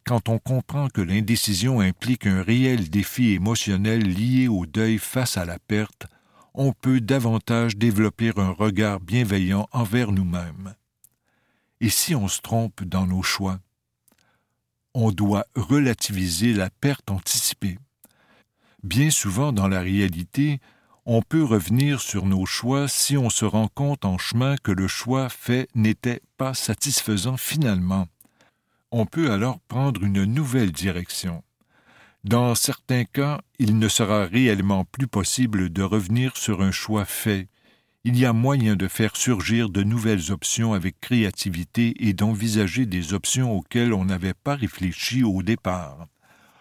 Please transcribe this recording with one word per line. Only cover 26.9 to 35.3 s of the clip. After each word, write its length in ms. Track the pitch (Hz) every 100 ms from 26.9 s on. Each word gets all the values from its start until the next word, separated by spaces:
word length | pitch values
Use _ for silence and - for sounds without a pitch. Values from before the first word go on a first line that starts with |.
| - - 101 104 131
finalement. 720 | - 151 135 95 90 95 90 _ _ _ _ _ _ _ _
On 160 | 120 101
peut 260 | 156 160
alors 260 | 98 120 123
prendre 440 | - 117 139 107
une 200 | 101 98
nouvelle 460 | 98 127 143 127 101
direction. 720 | 76 95 87 90 - 95 85 - _ _ _ _ _ - _
Dans 320 | 101 117 123
certains 500 | 113 - - - 127
cas, 380 | 117 - 143 147 - -
il 200 | 117 110
ne 100 | 107
sera 360 | - 104 107
réellement 600 | 92 110 127 101 98 98 92
plus 200 | - 135
possible 600 | 104 92